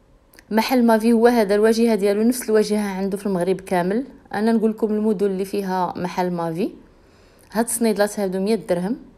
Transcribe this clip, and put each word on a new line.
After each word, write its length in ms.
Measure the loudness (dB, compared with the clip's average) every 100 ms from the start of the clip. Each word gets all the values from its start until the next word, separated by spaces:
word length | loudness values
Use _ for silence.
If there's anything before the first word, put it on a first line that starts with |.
| _ _ _ -20 _
محل 360 | -2 2 2 4
مافي 260 | 4 4
هو 140 | 4 4
هذا 280 | 4 2
الواجهة 400 | 4 4 4 2
ديالو، 280 | 2 2 2
نفس 280 | 0 0 0
الواجهة 380 | 2 2 0 -2
عنده 280 | -4 -4 -4
في 100 | -4
المغرب 340 | -2 -2 -2
كامل. 440 | -2 -2 0 -2 -6 -14 -12
أنا 180 | -2 0
نقول 180 | 2 0
لكم 240 | 0 -2
المدن 320 | 0 0 0 -2
اللي 180 | -2
فيها 500 | -4 -4 -4 -2 -2 -4
محل 340 | -6 -2 -2
مافي. 400 | -2 -4 -4 -6 -6 -20 _ _ _ _ _ _
هاد 120 | -4
السنيدلات 560 | -4 -2 0 2 0 -2
هادو 200 | -4 -2
مية 140 | -2
درهم 420 | -2 -2 -2 -2 -6 -10